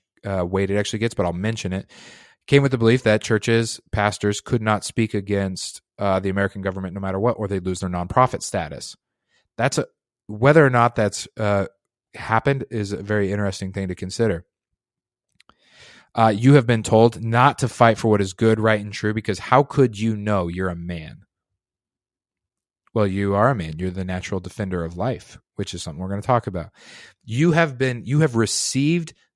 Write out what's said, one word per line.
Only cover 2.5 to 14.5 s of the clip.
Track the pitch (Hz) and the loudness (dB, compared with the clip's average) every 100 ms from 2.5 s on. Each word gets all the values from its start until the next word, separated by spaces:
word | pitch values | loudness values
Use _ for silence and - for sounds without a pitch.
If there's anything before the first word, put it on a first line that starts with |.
| 143 | 4
with | 139 | 4
the | 123 | 4
belief | 113 123 | 4 4
that | 110 107 | 4 2
churches, | - 110 - 113 113 - _ | 2 0 2 0 0 -6 _
pastors | - 104 - 104 101 | 0 0 0 -2 -2
could | - 120 | -2 -2
not | 110 104 | 0 -2
speak | - - 113 | -2 -2 -2
against, | 104 98 101 98 92 - - _ - | -2 -2 -2 -2 -4 -10 -14 _ -4
uh, | 101 104 | 0 0
the | 98 | 0
American | 98 98 101 | 0 -2 -2
government | 95 95 95 98 | -6 -6 -8 -6
no | |
matter | 95 95 | -6 -2
what, | 117 110 | -2 -2
or | 101 | -4
they'd | 98 90 | -4 -4
lose | 90 | -4
their | 92 | -4
nonprofit | 90 87 - 127 - | -4 -2 2 2 0
status. | - 98 76 73 - - _ _ _ _ _ - | -6 -6 -6 -10 -14 -18 _ _ _ _ _ -4
That's | 127 - | -2 -2
a, | - _ _ _ - | -6 _ _ _ -16
whether | 107 131 156 139 | 2 6 6 6
or | |
not | 123 117 - | 4 2 2
that's, | 104 - - - | -2 -2 -10 -4
uh, | 107 101 98 - _ _ _ - | 0 0 -2 -8 _ _ _ -14
happened | - 113 143 139 - | -2 0 0 -2 -4
is | 117 101 | -6 -6
a | 101 | -6
very | 104 107 98 | -2 0 0
interesting | 101 101 92 95 | -2 -4 -4 -8
thing | 98 95 | -6 -6
to | 90 | -6
consider. | 92 - 113 85 - | -8 -2 0 0 -8